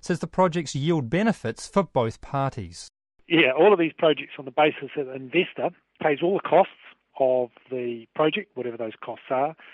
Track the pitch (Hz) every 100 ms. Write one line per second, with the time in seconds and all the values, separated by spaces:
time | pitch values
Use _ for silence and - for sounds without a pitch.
0 | - 175 170 - 185 170 143 139 151 165
1 | 117 165 226 - 113 110 - 202 190 139
2 | 113 - - 139 135 127 85 85 - _
3 | _ _ - 165 131 135 196 190 160 -
4 | 165 139 139 - 131 127 151 - 135 147
5 | 131 131 131 151 185 - 143 - _ -
6 | 160 139 170 185 - 165 - - - _
7 | _ - 131 127 123 _ - 127 120 117
8 | 113 - 156 156 196 - 123 113 113 -
9 | - 110 - 131 147 160 -